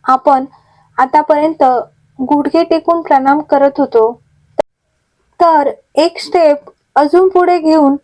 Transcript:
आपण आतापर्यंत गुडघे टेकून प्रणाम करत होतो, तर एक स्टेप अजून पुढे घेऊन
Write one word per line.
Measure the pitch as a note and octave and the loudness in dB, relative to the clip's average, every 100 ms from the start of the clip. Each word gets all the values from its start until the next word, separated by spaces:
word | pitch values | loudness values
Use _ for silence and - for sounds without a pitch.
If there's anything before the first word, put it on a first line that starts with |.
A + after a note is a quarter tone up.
| - | -2
आपण | C4 D4+ C4 C4+ _ _ _ _ - | -2 0 -2 -4 _ _ _ _ -4
आतापर्यंत | B3+ D4+ D4 D4 D#4 D#4 C4+ B3 - _ _ - | 0 0 0 0 0 0 0 0 -6 _ _ -12
गुडघे | B3+ D4 C#4+ E4 | -2 -2 0 -2
टेकून | E4 E4 D#4+ E4+ | 0 -2 -2 -4
प्रणाम | D#4+ C#4 C4+ D4 | 0 0 2 -2
करत | D4+ C#4+ C#4 C#4 | 0 0 0 0
होतो, | C4+ A#3 A3 B3 _ _ _ - - _ _ _ _ _ _ _ | -2 0 0 -4 _ _ _ -10 -10 _ _ _ _ _ _ _
तर | E4+ D#4 C#4 - _ - | 0 2 -2 -6 _ -2
एक | E4+ E4+ | -2 -4
स्टेप | - F#4 D#4 D4 - _ _ - | -4 0 2 0 -6 _ _ -2
अजून | D4 F4 F#4+ | 2 2 2
पुढे | F4+ F4 F4+ | 0 0 0
घेऊन | D#4 D#4 C#4 C#4+ | 0 2 2 -2